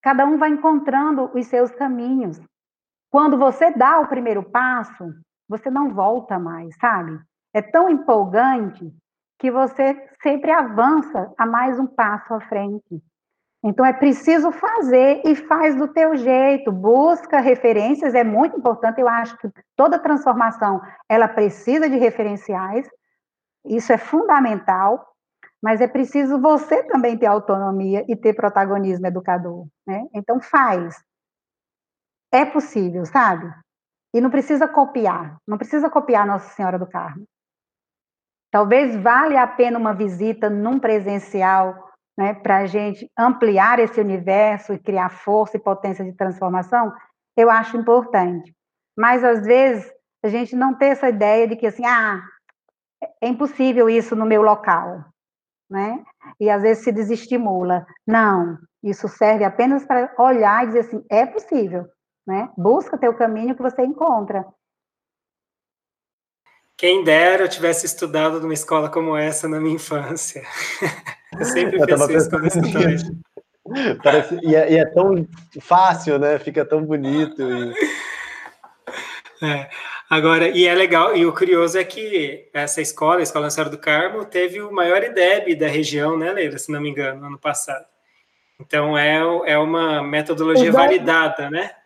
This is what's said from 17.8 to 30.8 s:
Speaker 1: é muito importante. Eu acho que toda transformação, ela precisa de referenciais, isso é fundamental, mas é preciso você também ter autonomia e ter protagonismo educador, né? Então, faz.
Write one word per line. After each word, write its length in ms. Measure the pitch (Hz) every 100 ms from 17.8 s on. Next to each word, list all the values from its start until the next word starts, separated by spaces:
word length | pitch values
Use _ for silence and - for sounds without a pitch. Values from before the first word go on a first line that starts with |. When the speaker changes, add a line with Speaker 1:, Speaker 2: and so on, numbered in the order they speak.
| 220 294 302
Speaker 1:
é 100 | 240
muito 320 | 233 214 302 -
importante. 440 | 240 226 226 226
Eu 80 | 247
acho 280 | 233 233 -
que 120 | 214 - _ -
toda 220 | 277 330
transformação, 840 | 320 294 277 233 226 226 208 190 - - _
ela 200 | 220 220
precisa 600 | 226 208 - - 302 311
de 80 | 262
referenciais, 920 | 233 226 208 202 - 185 185 214 277 _ _ _ _ _ _ _
isso 280 | - 226 226
é 60 | 226
fundamental, 1080 | - 302 427 285 254 202 - 185 196 254 - _ _ _ - _
mas 200 | 214 220
é 40 | 247
preciso 540 | 269 269 285 269 277
você 420 | 285 302 302 466
também 340 | - 285 240 233
ter 80 | 226
autonomia 760 | 208 202 196 196 196 190 196 -
e 80 | 226
ter 180 | 220
protagonismo 720 | 214 208 202 196 202 190 180 180
educador, 600 | 180 180 180 175 175 160 _ -
né? 200 | 190 247
Então, 260 | 208 202 247
faz. 640 | - 294 254 185